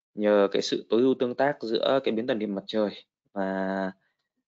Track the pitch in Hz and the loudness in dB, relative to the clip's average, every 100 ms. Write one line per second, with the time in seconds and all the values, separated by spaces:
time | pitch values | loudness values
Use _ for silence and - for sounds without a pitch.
0 | _ - 104 104 98 - - - - 110 | _ -2 2 4 4 0 -2 -4 0 2
1 | 131 127 123 123 139 143 113 113 - 135 | 4 2 -2 0 0 0 -4 -2 2 0
2 | 135 110 127 113 104 98 - 110 104 - | 0 -2 -2 -2 -4 -6 -4 -2 -2 -4
3 | - _ _ 101 95 95 95 95 95 - | -16 _ _ -6 -4 -2 -2 -2 -4 -8
4 | _ _ _ _ | _ _ _ _